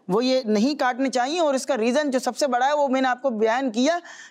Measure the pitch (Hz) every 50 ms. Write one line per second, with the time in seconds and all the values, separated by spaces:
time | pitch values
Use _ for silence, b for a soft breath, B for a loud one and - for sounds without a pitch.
0 | B - 180 220 254 254 262 262 262 214 214 208 220 285 302 - 277 247 247 233
1 | 269 262 - 247 240 269 320 359 330 294 262 254 262 - 277 220 220 240 240 294
2 | 302 285 254 254 - 262 220 - 302 277 247 240 254 277 302 294 285 269 262 262
3 | 262 262 247 247 277 277 226 208 220 220 226 262 277 254 208 240 254 302 339 349
4 | 339 B B B B B